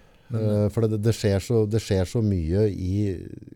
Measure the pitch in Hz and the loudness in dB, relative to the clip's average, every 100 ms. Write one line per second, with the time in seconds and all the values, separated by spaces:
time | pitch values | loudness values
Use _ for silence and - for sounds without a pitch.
0 | - - - 117 107 104 104 117 113 107 | -20 -20 -8 -2 0 2 0 2 0 2
1 | 110 110 107 98 - 117 107 110 - 95 | 0 2 2 0 2 0 2 0 0 0
2 | 90 123 107 95 78 95 107 90 90 98 | 0 0 0 0 0 2 0 0 -2 -2
3 | 104 90 - - - | -2 -4 -10 -16 -16